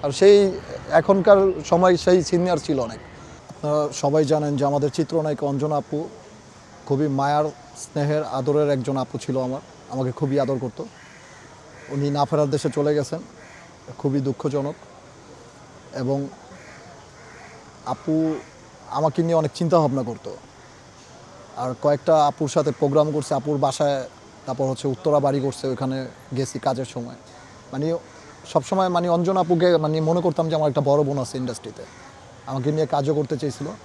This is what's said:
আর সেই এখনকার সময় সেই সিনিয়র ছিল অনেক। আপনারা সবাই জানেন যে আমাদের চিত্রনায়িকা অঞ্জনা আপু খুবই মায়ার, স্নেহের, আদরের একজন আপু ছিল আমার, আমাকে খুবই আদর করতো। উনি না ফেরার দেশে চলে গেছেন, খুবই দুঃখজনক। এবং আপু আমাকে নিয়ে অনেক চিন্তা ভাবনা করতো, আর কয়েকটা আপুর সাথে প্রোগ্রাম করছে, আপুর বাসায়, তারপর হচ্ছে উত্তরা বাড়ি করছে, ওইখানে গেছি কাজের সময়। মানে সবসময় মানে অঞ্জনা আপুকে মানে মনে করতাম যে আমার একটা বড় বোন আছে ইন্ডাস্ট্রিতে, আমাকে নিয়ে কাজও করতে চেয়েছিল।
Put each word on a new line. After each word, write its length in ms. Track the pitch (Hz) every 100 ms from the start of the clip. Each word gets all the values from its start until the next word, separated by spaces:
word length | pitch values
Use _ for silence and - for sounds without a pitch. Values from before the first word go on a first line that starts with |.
আর 80 | 147
সেই 500 | 135 196 202 196 - - - -
এখনকার 600 | 160 165 196 196 202 196 180
সময় 320 | 143 170 185 180
সেই 260 | - 185
সিনিয়র 360 | 160 175 180 165
ছিল 220 | - 139
অনেক। 180 | 117 113 - - - - -
আপনারা 400 | - 151 151 147
সবাই 320 | 131 143 156
জানেন 320 | 143 151 147 143
যে 80 |
আমাদের 260 | 139 143 143
চিত্রনায়িকা 560 | - 156 165 151 147 143
অঞ্জনা 300 | 139 151 147
আপু 320 | - 147 175 - - - - - - - -
খুবই 220 | 139 151
মায়ার, 360 | 135 139 147 151 - - -
স্নেহের, 480 | - 151 143 151
আদরের 460 | 135 131 131 147 147
একজন 260 | 139 120 135
আপু 220 | 123 -
ছিল 220 | - 131
আমার, 200 | 127 135 - - -
আমাকে 220 | 131 127
খুবই 280 | 120 143 139
আদর 160 | 131 131
করতো। 260 | 123 - - - - - - - - - - - -
উনি 220 | 139 143
না 140 | 143
ফেরার 260 | 139 156 147
দেশে 200 | 143 151
চলে 240 | 147 147
গেছেন, 240 | 151 131 160 - - - - - - - -
খুবই 220 | 139 139
দুঃখজনক। 540 | 135 131 156 139 139 160 - - - - - - - - - - -
এবং 340 | 135 127 139 139 - - - - - - - - - - - - - - - -
আপু 480 | 127 - 160 160 147 - - - - -
আমাকে 320 | 139 156 -
নিয়ে 120 | 165
অনেক 160 | 165 151
চিন্তা 240 | - 170 170
ভাবনা 240 | 147 135
করতো, 340 | 117 107 101 - - - - - - - - - - - - -
আর 180 | 127 127
কয়েকটা 440 | 147 147 - 160 147
আপুর 220 | - 147
সাথে 220 | 170 147
প্রোগ্রাম 420 | - 143 147 151
করছে, 220 | 147 135
আপুর 240 | 143 143 143
বাসায়, 500 | 139 - 147 139 127 - - - -
তারপর 180 | 135
হচ্ছে 240 | 131 131 143
উত্তরা 320 | 127 156 147
বাড়ি 200 | 139 139
করছে, 280 | 135 - 135
ওইখানে 380 | 127 135 131 123 - - 127
গেছি 220 | 131 123
কাজের 260 | 139 131
সময়। 300 | 127 123 120 123 - - - - -
মানে 240 | 131 156 165 - - - - -
সবসময় 360 | 160 - 190 185
মানে 200 | 175 175
অঞ্জনা 320 | 170 170 190
আপুকে 360 | 170 175 180 165
মানে 240 | 156 156
মনে 200 | 156 175
করতাম 280 | 175 156 160
যে 60 |
আমার 140 | 156 151
একটা 120 | 139
বড় 240 | 139 143
বোন 140 | 143 139
আছে 200 | 123 135
ইন্ডাস্ট্রিতে, 440 | 127 110 110 - - - - - - - -
আমাকে 260 | 131 131
নিয়ে 140 | 156 156
কাজও 280 | 147 139
করতে 220 | 151 143 143
চেয়েছিল। 300 | 147 - 143 104